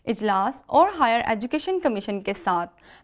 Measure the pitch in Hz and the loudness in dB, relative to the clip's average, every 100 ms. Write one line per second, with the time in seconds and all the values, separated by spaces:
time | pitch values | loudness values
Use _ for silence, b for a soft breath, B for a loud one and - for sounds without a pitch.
0 | - 202 214 190 202 - - 285 381 349 | -6 -2 0 0 0 -4 2 4 4 4
1 | 233 233 - 214 247 294 370 370 311 208 | 2 2 0 -4 -2 -4 -2 0 0 -2
2 | 208 202 196 202 196 175 175 _ B B | -4 -6 -4 -4 -2 -2 -4 _ B B